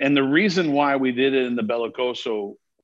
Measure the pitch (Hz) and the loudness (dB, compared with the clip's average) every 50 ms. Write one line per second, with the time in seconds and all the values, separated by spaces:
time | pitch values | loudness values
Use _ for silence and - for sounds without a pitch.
0 | - 139 143 139 135 135 143 160 208 214 165 190 180 156 139 143 147 143 139 135 | -2 0 2 2 2 2 2 2 2 2 2 0 0 0 2 2 2 2 2 0
1 | 131 131 123 120 135 135 135 131 127 123 120 120 110 107 120 117 117 110 - - | 0 0 0 2 0 2 2 0 0 0 -2 -2 -2 -2 -2 -2 -4 -4 -4 -4
2 | 127 123 120 - - 123 110 107 101 101 104 - _ _ _ _ | -4 -4 -4 -6 -6 -6 -4 -4 -6 -8 -10 -16 _ _ _ _